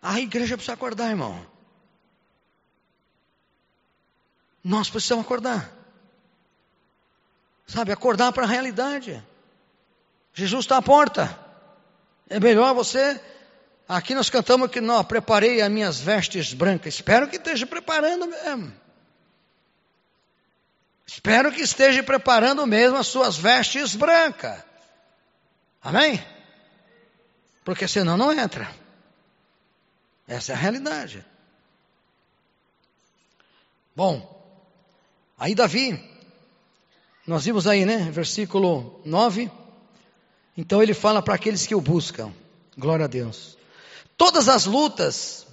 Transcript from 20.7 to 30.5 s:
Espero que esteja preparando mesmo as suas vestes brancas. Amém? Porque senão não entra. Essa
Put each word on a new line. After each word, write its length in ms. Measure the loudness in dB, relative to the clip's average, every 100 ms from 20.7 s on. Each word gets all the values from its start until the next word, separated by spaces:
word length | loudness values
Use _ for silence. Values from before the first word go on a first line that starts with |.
| _ _ _ _
Espero 460 | -10 2 4 4
que 100 | 0
esteja 400 | -4 4 6 6
preparando 640 | 2 0 4 4 4 2 2
mesmo 320 | 6 6 4
as 100 | -2
suas 300 | 0 0 0
vestes 580 | 2 2 2 -2 -4 -2
brancas. 680 | 4 4 4 -2 -12 -12 -18 _ _ _ _ _ _ _ _ _ _ _
Amém? 440 | -4 0 2 0 -8 -20 _ _ _ _ _ _ _ _ _ _ _ _
Porque 240 | -8 -6 -2
senão 300 | 0 0 2
não 140 | 2
entra. 420 | 0 -2 -6 -14 -16 -20 _ _ _ _ _ _ _ _ _ _ _ _ _ _
Essa 260 | -12 -8